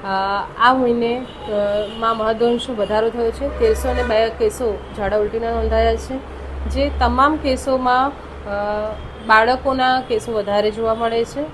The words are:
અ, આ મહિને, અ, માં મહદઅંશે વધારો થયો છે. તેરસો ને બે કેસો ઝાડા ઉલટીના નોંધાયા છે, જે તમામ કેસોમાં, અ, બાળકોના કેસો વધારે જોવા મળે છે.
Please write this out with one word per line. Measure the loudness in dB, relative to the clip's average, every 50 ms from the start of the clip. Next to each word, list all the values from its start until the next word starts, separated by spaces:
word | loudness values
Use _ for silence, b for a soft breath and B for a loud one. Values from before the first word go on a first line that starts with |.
| -4
અ, | -2 -2 0 0 0 0 -2 -2 -6 -2 2
આ | 4 4 4
મહિને, | 4 2 2 2 0 0 -2 -2 -4
અ, | -6 -10 -14 -14 -8 -4 -2 0 0 0 0 -2 -2 -4 -6 -2
માં | 0 0 0 0
મહદઅંશે | 0 0 2 2 2 2 2 2 0 -4 -2
વધારો | -2 -2 0 2 2 2 0
થયો | 0 0 -2 -2
છે. | -2 -2 -4 -4 -2 2
તેરસો | 2 2 2 2 0 -2 0
ને | 0 0
બે | 2 2 2 2 2
કેસો | 0 0 0 0 0 0 -2 -2 -2 -4 -8 -12 -8 -4
ઝાડા | -4 0 0 0
ઉલટીના | 0 0 -2 -2 -2 -2
નોંધાયા | -2 -2 0 0 2 4 4 4 2
છે, | 0 -4 -6 -8 -8 -8 -10 -12 -12 -12 -10 -8 -6 -6 -4
જે | 0 0 0 0 0 0
તમામ | 0 2 4 4 2 2 2
કેસોમાં, | 0 0 -2 -2 -2 0 0 0 0 2 2 2 2 2 0 -2 -6 -14 -16 -16 -14 -10 -8
અ, | -6 -4 -2 -2 -2 -4 -4 -6 -8 -10 -12 -14 -14 -14 2 6
બાળકોના | 6 6 8 6 4 2 2 0 0 2 2 2 2 2
કેસો | 0 0 -2 -2 -2 -2
વધારે | -2 -2 -2 2 2 2 2 2
જોવા | 0 0 0 0 0
મળે | 0 0 0 0 0 -2
છે. | -2 -4 -6 -6 -6